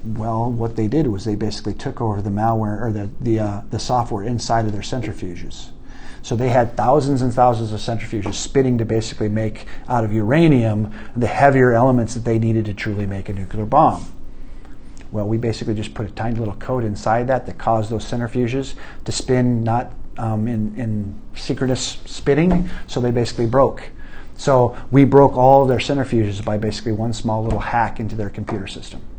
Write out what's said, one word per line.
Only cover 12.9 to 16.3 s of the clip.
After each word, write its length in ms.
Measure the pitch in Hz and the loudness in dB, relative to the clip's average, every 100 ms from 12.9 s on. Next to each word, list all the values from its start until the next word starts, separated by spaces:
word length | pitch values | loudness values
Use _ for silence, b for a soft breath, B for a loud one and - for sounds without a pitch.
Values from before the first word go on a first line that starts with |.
| 101 101 | -2 -2
make 220 | 98 95 | -4 -6
a 40 | |
nuclear 320 | 98 92 110 107 | -6 -4 -4 2
bomb. 400 | 135 151 - - - - B B B B B B B - | 4 4 2 -6 -8 -8 B B B B B B B -8
Well, 160 | 107 104 | -4 0
we 100 | 113 | 0
basically 360 | 120 107 113 | 0 -2 -2
just 200 | 107 110 | -2 -4
put 120 | - 107 | -6 -8
a 60 | |
tiny 240 | - 113 | -4 -2